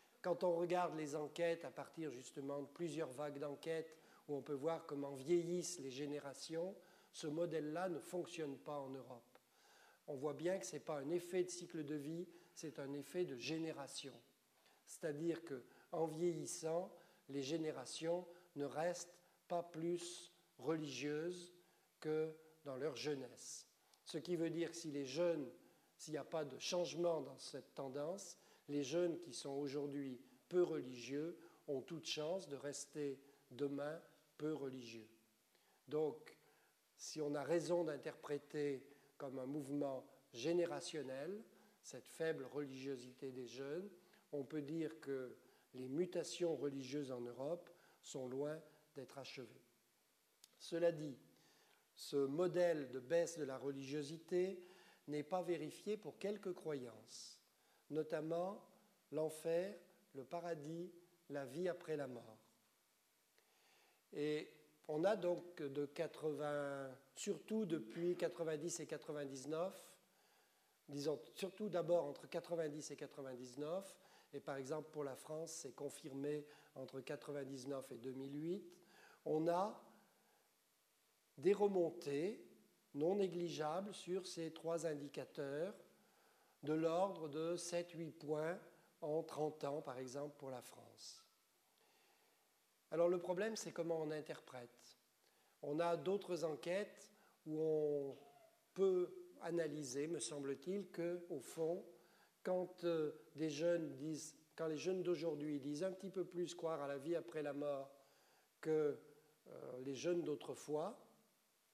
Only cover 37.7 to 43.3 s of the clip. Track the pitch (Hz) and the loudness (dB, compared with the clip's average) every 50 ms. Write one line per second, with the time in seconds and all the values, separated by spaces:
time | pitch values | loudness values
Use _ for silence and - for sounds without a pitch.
37.7 | 175 175 170 156 147 135 123 156 143 - - - 147 143 - - - 151 147 143 | 4 4 4 4 0 -2 -4 -6 -8 -6 -4 -2 -2 -2 -2 -4 -2 0 2 2
38.7 | 139 127 - - - - - - _ - 147 135 127 135 127 131 143 151 139 131 | 2 0 -4 -10 -20 -20 -20 -20 _ -8 -8 -6 -4 -4 -4 -2 -2 -2 -2 0
39.7 | 143 143 143 139 135 127 - - - - - _ - 120 120 160 170 175 170 - | 0 2 2 2 0 -2 -6 -10 -20 -20 -20 _ -8 -2 0 4 4 6 4 4
40.7 | 147 139 - - - 156 135 131 131 135 147 170 196 214 233 - - - - - | 2 -2 -4 -4 -4 -4 -4 -4 -4 -4 -4 -4 -4 -6 -8 -12 -18 -20 -20 -20
41.7 | - _ - - - 127 - - - - 160 160 156 139 135 123 123 147 147 135 | -20 _ -16 -12 -12 -12 -12 -12 -4 0 2 2 2 0 -2 -4 -2 -2 -2 -2
42.7 | 131 131 131 139 139 123 120 127 123 - 139 131 | -4 -6 -4 -2 -2 -4 -4 -10 -12 -8 -8 -6